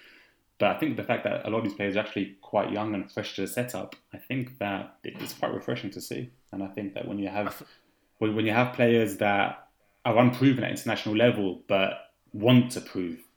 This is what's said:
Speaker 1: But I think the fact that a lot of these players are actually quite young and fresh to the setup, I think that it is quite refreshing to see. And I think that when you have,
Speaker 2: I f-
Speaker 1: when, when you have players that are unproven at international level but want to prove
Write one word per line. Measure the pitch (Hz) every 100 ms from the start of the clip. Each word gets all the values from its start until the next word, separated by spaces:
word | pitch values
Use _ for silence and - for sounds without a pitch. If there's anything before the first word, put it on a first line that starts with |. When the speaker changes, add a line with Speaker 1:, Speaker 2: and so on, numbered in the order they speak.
| - - _ _ _ -
Speaker 1:
But | 104 92
I |
think | 156 110
the |
fact | 104 120
that | - 101 -
a |
lot | 110
of | 113
these |
players | - 101 95
are |
actually | 107 - 95 -
quite | - 107 98
young | 104 107
and | 101 92
fresh | - 104 -
to |
the | 95
setup, | - 123 95 98 - _
I | -
think | - 131 123 -
that | 104 98 98 - -
it | -
is | -
quite | - -
refreshing | - - 123 104
to | -
see. | - - 127 - _
And | 95
I | 95
think | 95 101 -
that | -
when | 101
you | 98
have, | 98 104
Speaker 2:
I |
f- | - - _ _ _ _ -
Speaker 1:
when, | 110 107
when | 110
you |
have | 110 123
players | - 120 117 110 104
that | 104 101 98 - - _ _ _
are | 127 110
unproven | 123 123 135 123 104
at |
international | 95 - 107 - 107
level | 120 120 98 87 -
but | 98 95 - - _ _
want | 104 110 123 123
to | -
prove | - 101 90 82 -